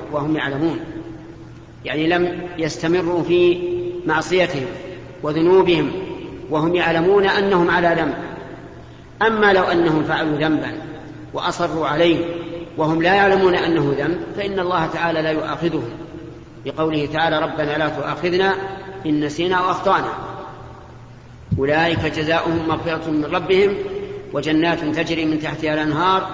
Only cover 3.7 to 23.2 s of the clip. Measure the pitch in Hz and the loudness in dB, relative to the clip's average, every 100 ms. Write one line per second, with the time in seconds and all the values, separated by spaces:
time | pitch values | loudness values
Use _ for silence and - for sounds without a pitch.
3.7 | - - - - 156 156 180 170 143 123 | -4 -4 -6 0 0 2 2 2 0 -6
4.7 | - - - - - 151 151 170 185 175 | -8 -12 -14 -14 -8 -4 2 6 6 6
5.7 | 165 139 - - - - - - 151 165 | 4 2 -4 -8 -10 -12 -14 -4 0 2
6.7 | 175 165 165 175 202 196 175 196 185 170 | 2 2 2 4 4 4 2 4 4 4
7.7 | 175 170 170 151 - - - - - - | 4 4 2 0 -2 -8 -12 -14 -16 -16
8.7 | - - - - - 220 214 208 190 185 | -18 -18 -20 -16 0 2 4 6 6 4
9.7 | 175 170 151 151 151 156 147 156 147 127 | 2 4 2 2 0 0 0 2 0 -2
10.7 | - - - - - - - 175 175 170 | -8 -10 -12 -14 -16 -10 -6 -4 -2 -2
11.7 | 156 143 151 170 156 170 - - - - | 0 0 4 4 4 0 -6 -8 -10 -10
12.7 | - 156 165 170 202 202 190 185 175 170 | -2 0 2 4 6 6 6 6 4 2
13.7 | 165 143 135 143 175 - 208 202 190 180 | 2 2 0 0 -2 -4 -6 -4 -2 0
14.7 | 180 160 160 170 160 156 156 143 143 165 | 0 0 0 0 0 0 0 -2 -2 -2
15.7 | - 117 - - - - - - - 135 | -2 -4 -10 -12 -14 -14 -16 -18 -12 -10
16.7 | 139 160 156 143 156 165 151 156 156 147 | -2 0 0 -2 0 2 2 0 -2 -2
17.7 | 151 151 139 151 139 180 180 190 185 - | 0 0 -2 -6 -2 0 2 2 0 -4
18.7 | - - - 156 151 147 143 175 185 185 | -10 -12 -8 -2 0 0 -2 0 2 2
19.7 | 175 190 170 123 - - - - - - | 0 2 2 2 -6 -10 -12 -12 -14 -16
20.7 | - - - - - - - - - 135 | -16 -18 -18 -18 -20 -20 -16 -4 0 2
21.7 | 151 170 165 156 151 156 165 170 165 160 | 2 2 2 -2 -2 0 0 2 0 0
22.7 | 156 170 160 165 151 | -2 -2 -4 0 -2